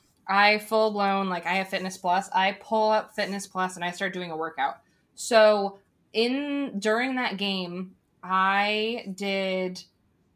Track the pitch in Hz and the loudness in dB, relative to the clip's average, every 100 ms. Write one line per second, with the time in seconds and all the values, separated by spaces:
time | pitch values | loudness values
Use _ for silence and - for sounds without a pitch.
0 | _ _ - 196 208 214 214 220 220 208 | _ _ 0 4 6 4 2 2 2 2
1 | 196 196 196 180 170 190 190 190 185 185 | 0 0 0 -4 -2 -2 -2 -4 -6 -4
2 | 180 180 185 190 190 202 - 220 214 214 | 0 0 0 0 0 -2 -2 0 2 2
3 | - - 190 196 196 185 185 185 175 175 | -2 -6 -4 -6 -8 -4 -4 -4 -6 -4
4 | 196 180 175 160 160 - 175 - _ _ | -6 -6 -8 -6 -6 -4 -4 -4 _ _
5 | _ - - 226 214 208 196 196 _ _ | _ -12 2 6 6 6 0 -6 _ _
6 | _ 214 240 269 285 285 277 202 214 220 | _ -2 0 0 -2 -4 -4 -4 0 0
7 | 254 254 240 190 196 190 175 180 185 - | 0 -2 -2 -2 -4 -2 -4 -8 -10 -14
8 | _ _ 180 190 190 196 208 214 220 233 | _ _ -2 0 2 2 0 0 -2 -4
9 | - 185 196 196 190 185 185 180 - _ | -8 -6 -2 -2 0 -2 -2 -6 -16 _
10 | _ _ _ | _ _ _